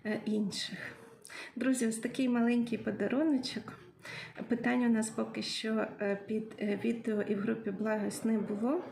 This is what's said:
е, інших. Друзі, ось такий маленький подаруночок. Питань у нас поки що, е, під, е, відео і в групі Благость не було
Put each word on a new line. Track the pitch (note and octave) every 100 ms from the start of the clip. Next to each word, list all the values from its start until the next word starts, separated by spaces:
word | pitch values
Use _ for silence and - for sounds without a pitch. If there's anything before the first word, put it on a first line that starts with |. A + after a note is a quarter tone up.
е, | G#3+ G#3+
інших. | - G#3+ G3+ - - - - - - - - - - B3+
Друзі, | B3+ B3+ A3+
ось | A3
такий | B3 B3 B3+
маленький | A#3+ A#3 A#3+ A#3 G#3+
подаруночок. | - G#3 G#3 B3+ D#4+ C4+ - A3 - - - - - - - - -
Питань | A#3 A#3+ B3
у | A#3+
нас | A3+ A3
поки | - A3 A3
що, | - - A3 A3 G#3+ -
е, | G3+ G3+ -
під, | G#3+ G#3+ -
е, | G#3 G3+
відео | A#3 A#3 A3+ G#3
і | -
в | G3+
групі | G#3+ A3 G#3
Благость | F#3+ G#3+ G#3+ G3+ -
не | A3+ A3
було | F#3+ G3+ A#3 E4+ -